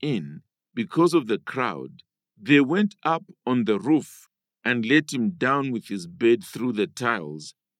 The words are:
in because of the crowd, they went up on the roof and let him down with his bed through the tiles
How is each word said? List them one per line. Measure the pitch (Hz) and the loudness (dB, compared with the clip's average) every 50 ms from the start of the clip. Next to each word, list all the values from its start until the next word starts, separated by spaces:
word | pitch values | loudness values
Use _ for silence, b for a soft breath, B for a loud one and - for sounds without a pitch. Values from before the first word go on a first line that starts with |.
in | 135 151 131 95 76 71 76 87 _ _ _ _ _ _ _ | -4 -4 -4 -4 -4 -8 -14 -18 _ _ _ _ _ _ _
because | - 110 - - 165 170 175 165 | -8 -8 -4 0 2 2 4 2
of | 170 123 | 0 0
the | 107 104 82 | 0 -4 -4
crowd, | 76 - - 131 123 113 85 67 65 65 - - _ _ _ _ _ _ _ | -4 -8 -6 -4 -4 -4 -4 -8 -12 -16 -20 -20 _ _ _ _ _ _ _
they | _ 104 147 147 143 | _ 2 4 4 6
went | 139 127 170 202 208 202 - _ | 6 4 2 0 0 0 -2 _
up | _ 151 165 165 - - - _ _ | _ -2 -2 -2 -4 -12 -20 _ _
on | 123 127 123 113 | -2 0 0 2
the | 107 107 98 | 0 0 0
roof | 95 135 160 139 - - - - - _ _ _ _ _ _ _ _ | 2 2 2 2 0 -4 -16 -20 -20 _ _ _ _ _ _ _ _
and | 117 123 120 110 | -2 -2 0 2
let | 113 143 156 151 151 | 4 2 2 2 0
him | 147 127 113 104 | -2 -2 -2 -2
down | 87 82 123 127 139 143 135 135 | 0 0 0 0 0 0 -2 -4
with | 120 110 - | -6 -6 -6
his | - 101 98 87 | -8 -10 -10 -10
bed | 85 90 - 120 117 120 110 92 | -12 -6 2 4 4 4 4 0
through | - - - 117 127 113 | -8 -10 -6 -4 -4 -2
the | 104 98 | -2 -4
tiles | 82 - - 123 117 117 98 80 73 76 78 151 - - _ _ _ _ | -4 -4 -4 -2 -2 -2 -2 -6 -10 -12 -14 -16 -18 -20 _ _ _ _